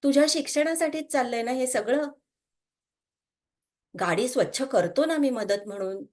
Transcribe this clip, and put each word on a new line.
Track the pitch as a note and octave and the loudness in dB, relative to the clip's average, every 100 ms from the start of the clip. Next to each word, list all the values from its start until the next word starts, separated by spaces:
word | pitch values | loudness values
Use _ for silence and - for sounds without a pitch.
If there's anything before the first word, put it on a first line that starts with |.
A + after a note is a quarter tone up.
तुझ्या | C#4+ C4+ D4+ | 4 4 4
शिक्षणासाठीच | D#4 C#4 D4+ D#4 E4 D#4+ D#4 D4+ | 2 -2 0 0 0 0 -2 -2
चाललंय | C#4+ A#3+ A#3 | 0 0 -2
ना | A#3 | -2
हे | B3+ B3+ | -2 0
सगळं." | B3 G#3+ C#4 D4 C#4 _ _ _ _ _ _ _ _ _ _ _ _ _ _ _ _ _ F3 | -2 0 0 0 -8 _ _ _ _ _ _ _ _ _ _ _ _ _ _ _ _ _ -6
"गाडी | F3 E3+ B3 | -2 0 0
स्वच्छ | B3+ F#3+ - | 0 0 -2
करतो | C4+ G#3+ E3+ F3 | 0 0 2 2
ना | D#4+ D#4+ | 0 2
मी | C#4+ | 0
मदत | A#3+ G3 G3+ G3+ | 0 -2 -2 -4
म्हणून." | G3+ F#3+ G3 G3+ | -8 -6 -8 -12